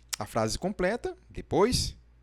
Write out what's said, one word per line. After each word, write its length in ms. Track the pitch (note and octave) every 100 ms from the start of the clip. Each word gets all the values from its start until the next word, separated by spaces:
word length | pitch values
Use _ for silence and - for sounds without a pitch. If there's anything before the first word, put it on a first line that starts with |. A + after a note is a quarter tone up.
| - -
a 80 | G#2+
frase 320 | A#2 A2 -
completa, 580 | F#3 G#3 F#3 A#3+ F#4 F4+ -
depois, 680 | - - C#3+ A3 - - - - -